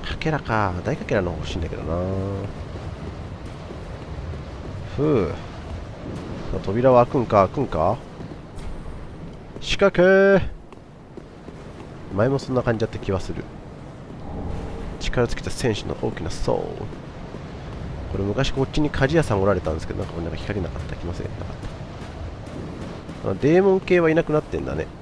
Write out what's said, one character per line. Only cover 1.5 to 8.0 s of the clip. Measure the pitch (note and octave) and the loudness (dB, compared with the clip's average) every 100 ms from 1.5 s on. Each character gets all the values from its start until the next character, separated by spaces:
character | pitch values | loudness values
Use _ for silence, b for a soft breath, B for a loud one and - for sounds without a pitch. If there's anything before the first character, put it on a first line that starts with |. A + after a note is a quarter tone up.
し | - | -2
い | |
ん | |
だ | D#2+ | -2
け | - | -4
ど | |
な。 | C#2+ F2 F#2 F#2+ F#2+ G2 G2+ - - - - - - - - - - - - - - - - - - - - - - - - - | -2 0 0 0 -2 -2 -4 -8 -8 -8 -8 -8 -10 -8 -10 -10 -10 -12 -10 -10 -10 -10 -8 -8 -8 -8 -8 -10 -10 -8 -6 0
ふ | |
う。 | D3 C#3 F2+ | 4 4 4
さ | - - - - - - - - - - - - F#2+ | -2 -8 -10 -8 -8 -8 -10 -8 -8 -8 -8 -4 -4
あ、 | F2 | 0
扉 | G2+ B2+ | 4 8
は | B2 A#2+ | 10 8
開 | |
く | D3 | 4
ん | G#2+ | 4
か、 | G#2+ F#2+ | 6 6
開 | - | 4
く | |
ん | B2 | 0
か？ | E2 D#2+ A#2 | 2 2 2